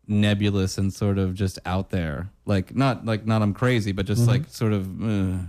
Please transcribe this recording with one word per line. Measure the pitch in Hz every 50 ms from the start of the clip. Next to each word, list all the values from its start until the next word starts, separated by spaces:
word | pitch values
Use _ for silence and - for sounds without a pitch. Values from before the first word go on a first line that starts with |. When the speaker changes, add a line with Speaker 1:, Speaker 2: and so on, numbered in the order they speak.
| _
Speaker 1:
nebulous | - 104 104 104 104 104 101 104 104 98 101 92 95 -
and | - 98 98 -
sort | - 107 101 98
of | 98 95 92 90
just | 98 101 92 - - -
out | - 92 95 95 -
there. | - 92 82 80 71 67 95 101 - _ _
Like, | - 101 95 90 - -
not, | 123 139 135 117 - -
like, | 117 110 104 107
not | 113 110 110
I'm | 107 104 92
crazy, | - 123 127 127 113 98 98
but | 95 98 95
just, | 98 104 120
Speaker 2:
Mm-hmm. | 120 117
Speaker 1:
like, | 123 127 156 -
sort | - - 120 110 107
of, | 101 95 95 90 87 95
uh, | 113 107 98 92 92 90 90 90